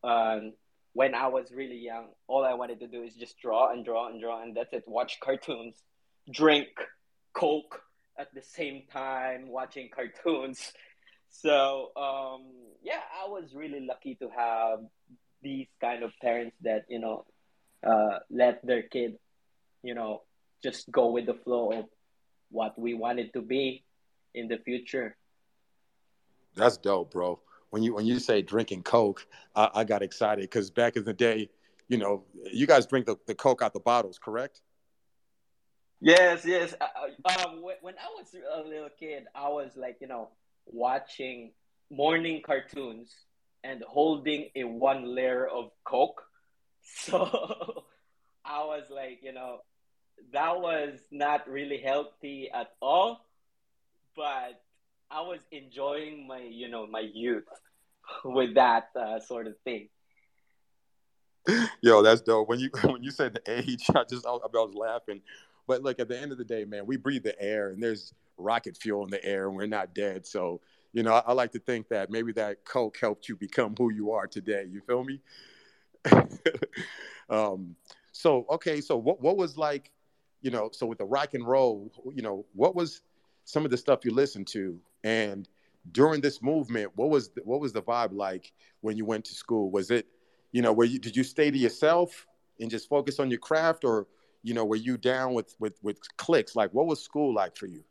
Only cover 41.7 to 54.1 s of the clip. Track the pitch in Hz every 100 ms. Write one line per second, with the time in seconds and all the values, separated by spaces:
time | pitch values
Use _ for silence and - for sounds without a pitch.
41.7 | _ _ 139 147 165 165 156 - 139 -
42.7 | 143 131 110 117 - _ _ _ _ 131
43.7 | 131 - 143 156 151 139 147 151 135 120
44.7 | 117 131 135 123 123 127 127 131 123 113
45.7 | _ - 127 - - - _ _ _ _
46.7 | _ - - - 175 180 240 160 214 170
47.7 | - - _ _ _ _ _ - 147 151
48.7 | 151 135 139 131 123 135 127 127 120 -
49.7 | _ _ _ _ _ 127 139 165 180 175
50.7 | 160 147 131 _ 143 143 147 143 139 143
51.7 | 139 135 139 147 _ 143 139 135 120 113
52.7 | _ 131 165 208 233 _ _ _ _ _
53.7 | _ _ _ _